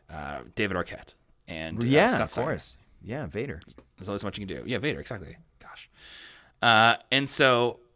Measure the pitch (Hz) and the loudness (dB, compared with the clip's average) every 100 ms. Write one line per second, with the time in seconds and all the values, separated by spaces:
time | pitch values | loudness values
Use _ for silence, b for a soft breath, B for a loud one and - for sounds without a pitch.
0 | - 78 71 69 62 - 107 90 85 - | -16 -12 -10 -12 -10 -4 -2 -2 -4 -8
1 | - _ _ _ - 82 80 92 117 143 | -18 _ _ _ -14 -10 -8 -2 4 6
2 | 220 214 - - 139 120 - - _ _ | 6 2 -2 -2 -4 -4 -8 -20 _ _
3 | 92 131 95 98 131 80 - - - - | -12 -10 -8 -8 -8 -10 -16 -20 -20 -14
4 | 95 101 104 101 98 73 92 120 147 - | -8 -6 -6 -8 -8 -8 -6 -4 -4 -6
5 | - 110 - - _ _ - - - B | -8 -12 -12 -18 _ _ -20 -20 -20 B
6 | B B B B B B 117 110 113 113 | B B B B B B 4 8 6 4
7 | - 131 139 - 135 120 120 - _ | 0 0 2 4 4 4 2 -2 _